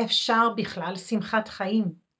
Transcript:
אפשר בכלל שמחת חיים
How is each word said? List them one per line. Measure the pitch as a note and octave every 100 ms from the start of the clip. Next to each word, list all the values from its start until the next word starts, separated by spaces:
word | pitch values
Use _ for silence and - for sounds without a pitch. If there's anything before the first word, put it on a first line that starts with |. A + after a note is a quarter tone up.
| A3+
אפשר | - - A3+ A#3 A3+
בכלל | - - E3+ F#3
שמחת | - A3 - A3 A3
חיים | - F#3+ A3 F#3+ - _ _